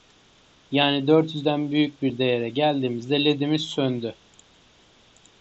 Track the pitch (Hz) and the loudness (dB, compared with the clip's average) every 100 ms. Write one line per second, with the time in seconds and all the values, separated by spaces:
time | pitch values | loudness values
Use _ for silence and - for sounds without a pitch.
0 | _ _ _ _ _ _ - 139 143 143 | _ _ _ _ _ _ -4 0 2 2
1 | 139 156 160 156 143 147 147 147 147 - | 4 4 4 -2 -2 -2 0 0 0 0
2 | 135 120 131 120 117 117 151 143 127 120 | -4 0 0 0 -2 0 0 0 -2 -4
3 | 120 143 147 143 143 156 156 - 135 123 | -2 0 2 0 0 -2 -2 -2 -2 -2
4 | 113 - _ _ - _ _ _ _ _ | -6 -10 _ _ -20 _ _ _ _ _
5 | _ _ - _ | _ _ -20 _